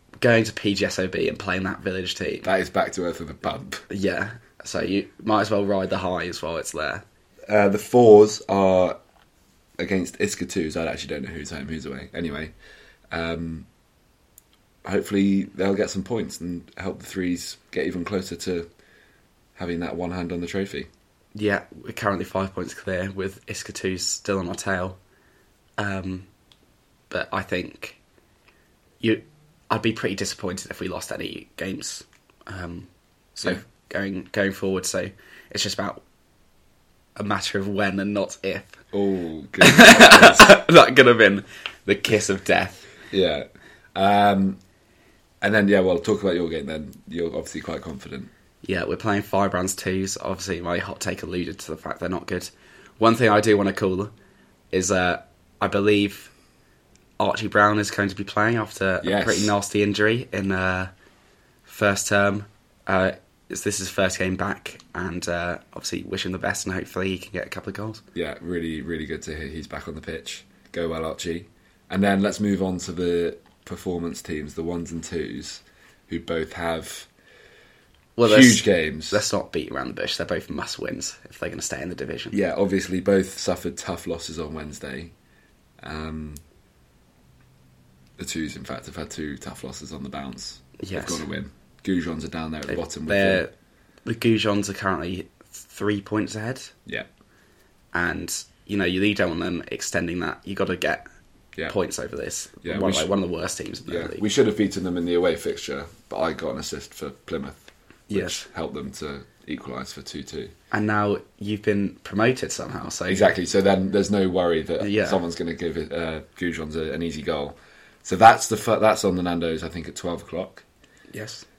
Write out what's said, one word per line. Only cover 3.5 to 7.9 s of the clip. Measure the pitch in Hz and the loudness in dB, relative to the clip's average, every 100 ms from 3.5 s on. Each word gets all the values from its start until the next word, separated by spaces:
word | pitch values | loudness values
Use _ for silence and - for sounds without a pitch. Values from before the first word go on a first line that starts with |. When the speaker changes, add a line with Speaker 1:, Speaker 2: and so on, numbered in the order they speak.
| - - - - | -8 -10 -14 -10
Speaker 2:
Yeah, | 98 95 85 110 - - - | -4 -2 -2 -4 -10 -20 -20
so | - - | -8 -4
you | 82 98 - - | -2 -2 -4 -6
might | 107 107 | 0 2
as | 98 | 2
well | 104 101 | 0 0
ride | 101 92 | 0 0
the | 95 | -2
highs | 92 90 87 85 | -2 -4 -4 -6
while | 82 82 | -6 -6
it's | - | -6
there. | 78 76 90 - _ _ _ - | -6 -6 -6 -12 _ _ _ 0
Speaker 1:
Uh, | 104 101 | 4 4
the | 104 | 2
fours | - | 2